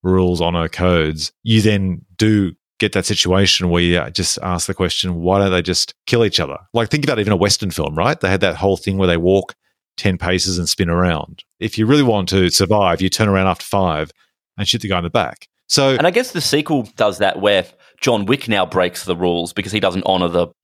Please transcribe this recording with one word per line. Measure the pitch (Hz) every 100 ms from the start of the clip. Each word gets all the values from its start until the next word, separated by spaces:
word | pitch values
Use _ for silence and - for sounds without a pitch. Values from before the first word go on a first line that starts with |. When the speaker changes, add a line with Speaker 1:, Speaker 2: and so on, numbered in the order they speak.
Speaker 1:
rules, | 92 92 90 85
honor, | 85 85 82
codes, | - 90 87 78 78 78 -
you | 113 110
then | 107 101 95 87 - -
do | 110 107 92 - _ -
get | 104
that | 101 -
situation | 104 92 95 98 - 92
where | 87
you | 87 87 67
just | 85 87 -
ask | 92 90 -
the |
question, | 95 90 - 92 85
"Why | 87 98
don't | 98
they | 92
just | 87 90 - - -
kill | 117
each | 107 -
other?" | 71 71 -
Like, | 113 113
think | 151
about | 139 117
even | 101
a | 95
Western | 98 - 98
film, | 82 73 78
right? | 110 151
They | 92
had | 95
that | 95 80
whole | 98 92
thing | - 95
where | 92
they | 85
walk | 87 95 - - _ _ _ -
ten | 104 90
paces | 87 92 98 90
and | 85
spin | - 87
around. | 85 90 78 - - - -
If | 104 -
you | 110
really | 147
want | 127 104 90
to | 95 90
survive, | - 95 107 95 82
you | 95
turn | - 107
around | 95 95
after | 87
five | - 101 92 78 78 _ _ _ _ -
and | 101
shoot | 117
the | 101
guy | 92
in |
the | 85
back. | 117 71 - - _ -
So | - 135 131
Speaker 2:
And | 165
I |
guess | 185 254
the | 160
sequel | - 147 151 147 110 -
does | 107 95
that | 98 90
where | 101 98 90 _ _ _
John | 127 113 98
Wick | 139 120
now | 104
breaks | 90 92 90 -
the | - 85
rules | 90 85 85
because | - 95
he | 104
doesn't | 95 90 -
honor | 92 87
the | 87 85 -